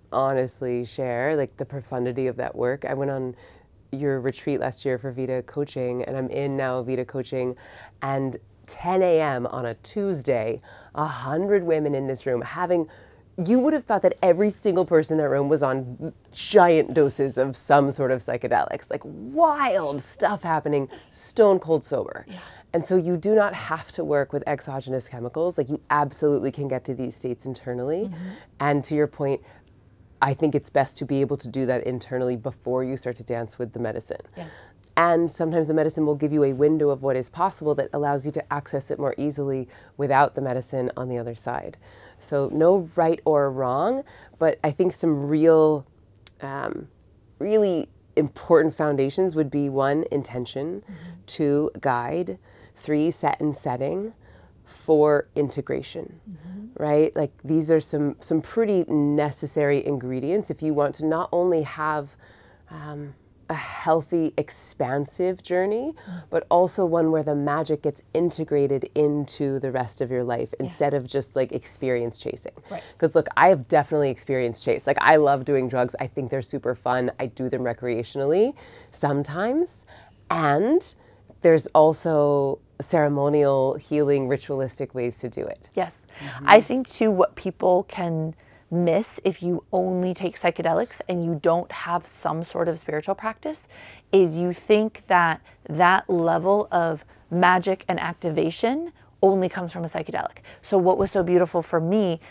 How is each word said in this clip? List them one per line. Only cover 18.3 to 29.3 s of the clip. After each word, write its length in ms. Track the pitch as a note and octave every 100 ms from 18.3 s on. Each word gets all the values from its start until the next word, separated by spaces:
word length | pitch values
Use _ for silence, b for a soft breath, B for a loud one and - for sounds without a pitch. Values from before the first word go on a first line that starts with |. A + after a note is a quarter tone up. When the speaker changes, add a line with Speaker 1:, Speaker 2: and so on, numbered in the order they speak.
| A#2+ A#2+ A2 - - -
Speaker 1:
like, 120 | -
wild 960 | - D3+ A3+ C#4+ E4 D4 C4 F#3+ D3+ C#3+
stuff 440 | - - G3 G#3
happening, 440 | E3+ D#3 D3+ D3 C3+ B B
stone 480 | - - - G#3 F#3
cold 240 | D#3 D#3+
sober. 420 | - C3 - - -
Speaker 2:
Yeah. 80 | F3+ B B B
Speaker 1:
And 140 | E3+ E3
so 100 | F#3
you 220 | E3+ F3
do 180 | G3 G#3+
not 180 | G3+
have 380 | F3 - D#3+ -
to 120 | - D#3
work 260 | D3 C#3
with 120 | D3 -
exogenous 600 | C#3 - C3+ C3 C3 -
chemicals. 480 | B2 A#2+ D3+ F3 F3
Like, 120 | B2+
you 120 | D3 -
absolutely 640 | D3 C#3+ - D3 C#3+ C3
can 180 | C3+ C#3
get 160 | B2+ -
to 80 |
these 220 | C3 B2 -
states 300 | B2+ B2 C3+
internally. 600 | B2 C3 B2 C3 E3+ G#3
Speaker 2:
Mm-hmm. 240 | E3 F#3 G#3 B -
Speaker 1:
And 220 | C#3+ C#3+ C3+
to 100 | D3+
your 120 | D3
point, 340 | - C#3